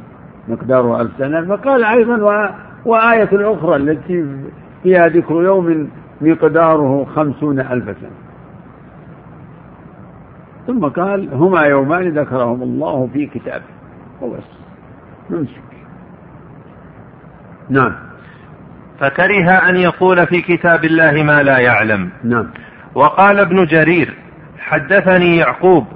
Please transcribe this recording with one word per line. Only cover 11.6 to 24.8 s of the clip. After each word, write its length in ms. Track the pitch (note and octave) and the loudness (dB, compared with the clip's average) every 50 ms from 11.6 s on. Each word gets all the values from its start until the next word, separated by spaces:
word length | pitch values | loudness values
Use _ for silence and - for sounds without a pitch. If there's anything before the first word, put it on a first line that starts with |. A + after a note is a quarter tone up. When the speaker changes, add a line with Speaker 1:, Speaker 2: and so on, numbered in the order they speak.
| D3+ | 2
Speaker 1:
يومان 460 | D3 C#3+ C#3 C3+ C#3 E3 F3+ F#3 F3+ | 2 2 2 0 0 -2 -2 -2 -2
ذكرهم 540 | D#3 - C#3 - B2 C3 A#2+ A#2+ A#2+ B2+ B2 | -4 -4 -4 -4 -4 -2 -2 -2 -4 -4 -6
الله 480 | B2 A#2+ C3 D3 F3 D#3+ C3+ C3 A#2+ A#2 | -6 -6 -6 -4 -4 -4 -4 -4 -4 -4
في 140 | C#3+ D3 | -6 -6
كتابه". 380 | - - A#2 - - - - - - - - - - - - - - - - - | -6 -8 -12 -12 -10 -12 -12 -14 -16 -20 -20 -20 -20 -20 -20 -20 -20 -18 -14 -12
وبس، 220 | A2+ F#2 - - - - - - - - - - - - - - - - - - - | -12 -12 -14 -16 -20 -20 -20 -20 -20 -20 -20 -20 -20 -20 -20 -20 -20 -20 -20 -14 -10
نمسك. 320 | F3+ E3+ C#3+ - - - - - - - - - - - - - - - - - - - - - - - - - - - - - - - - - - - - - - - - - - - - - | -8 -8 -8 -8 -10 -16 -20 -20 -20 -20 -20 -20 -20 -20 -20 -20 -20 -20 -20 -20 -20 -20 -20 -20 -20 -20 -20 -20 -20 -20 -20 -20 -20 -20 -20 -20 -20 -20 -20 -20 -20 -20 -20 -20 -20 -20 -10 -2
نعم. 220 | C3 C#3 - A3+ - - - - - - - - - - - - - - - - - - - - - - | 0 0 0 0 -2 -8 -14 -20 -20 -20 -20 -20 -20 -20 -20 -20 -20 -20 -20 -20 -20 -20 -20 -20 -10 -6
Speaker 2:
فكره 500 | C#3 C#3 - - F3+ F#3+ G#3 G3 E3+ F3 | -4 -4 -2 0 0 0 0 0 2 2
أن 260 | F#3+ F#3 E3 F3+ F3+ | 2 2 2 2 2
يقول 500 | F3+ F3+ E3+ - - F#3 F#3 F#3 F3 E3+ | 2 0 0 0 0 2 2 2 2 2
في 160 | - F3 F3 - | 0 0 -2 -2
كتاب 420 | - F3 E3 - F3 E3 D#3 D3+ | -2 -2 0 2 2 2 2 2
الله 380 | D#3+ D#3+ E3 E3 D#3 C#3+ D#3 D3+ | 0 2 2 2 2 2 2 2
ما 200 | D3+ D3 D3 C#3+ | 2 2 2 4
لا 160 | C#3 C3+ B2+ | 2 2 2
يعلم. 520 | B2 B2 A#2 G#2 G#2+ G#2+ G#2+ G2 F2+ F2 - - - | 2 2 2 2 0 0 -2 -2 -4 -6 -10 -8 -4
Speaker 1:
نعم. 220 | A2+ A#2+ A#2 G#2 - - - - - - - - - - | -2 -2 -2 -2 -6 -10 -16 -20 -20 -20 -20 -20 -8 0
Speaker 2:
وقال 440 | B2 C#3 D3+ - - G3 G3+ G3+ G3+ | 2 2 2 4 4 4 4 4 2
ابن 260 | G3+ F3 F3+ F#3+ F3+ | 2 2 2 2 2
جرير: 480 | D3+ D#3+ D#3+ D#3 D#3 F3+ E3+ C3+ - - - - - - - - - - - | 2 2 2 2 2 2 0 0 -2 -6 -12 -20 -20 -20 -20 -20 -20 -20 -18
"حدثني 800 | - - D#3 D#3 | -8 -6 -6 -6